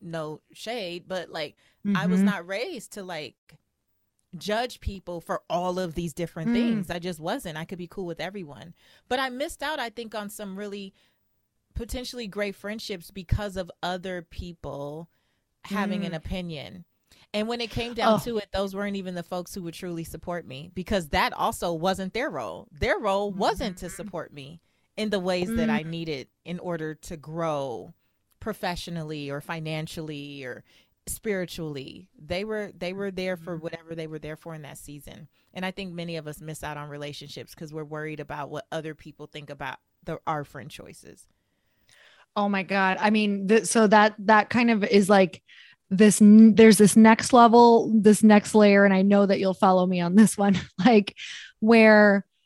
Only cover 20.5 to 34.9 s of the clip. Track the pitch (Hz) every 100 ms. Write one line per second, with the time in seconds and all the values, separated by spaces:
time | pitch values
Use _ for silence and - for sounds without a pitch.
20.5 | 131 156 - 180 202 151 185 240 - 208
21.5 | 226 185 165 180 190 190 220 285 156 107
22.5 | 87 - 143 214 320 220 196 208 190 254
23.5 | 415 240 180 180 - 196 165 - 143 135
24.5 | 165 _ _ _ - 214 190 180 180 175
25.5 | 226 151 147 160 165 160 139 123 _ -
26.5 | 175 180 170 156 151 - 170 143 165 165
27.5 | 147 139 110 90 _ _ _ _ _ 226
28.5 | 202 190 175 - 170 156 156 143 143 -
29.5 | 165 160 156 160 - 156 147 143 143 127
30.5 | 113 _ _ _ _ - - 220 196 175
31.5 | - 156 139 135 - 185 _ 151 175 214
32.5 | 214 202 175 180 190 202 185 185 180 165
33.5 | 165 165 165 165 165 160 156 151 156 165
34.5 | 156 139 131 -